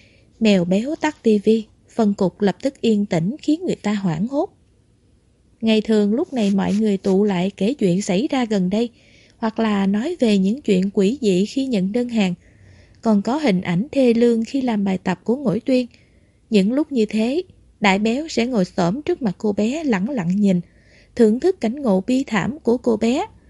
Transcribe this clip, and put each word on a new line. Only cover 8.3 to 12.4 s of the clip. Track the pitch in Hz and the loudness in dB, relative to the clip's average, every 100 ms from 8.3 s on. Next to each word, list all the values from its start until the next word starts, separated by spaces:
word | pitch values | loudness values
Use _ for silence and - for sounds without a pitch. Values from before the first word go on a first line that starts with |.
ra | 262 226 | -2 -2
gần | 208 180 | -2 0
đây, | 208 240 - _ _ _ _ | -2 -4 -8 _ _ _ _
hoặc | 220 226 | -6 -2
là | 220 202 196 | -2 0 0
nói | 208 285 349 | 0 -4 0
về | 233 202 | 2 2
những | 190 262 | 2 -2
chuyện | - 185 196 | 0 0 2
quỷ | 208 196 285 | 0 0 0
dị | 208 180 208 | 0 2 0
khi | 269 269 | -2 -2
nhận | 214 190 | -2 -2
đơn | 233 247 | -2 -2
hàng. | 226 185 180 | -2 -2 -4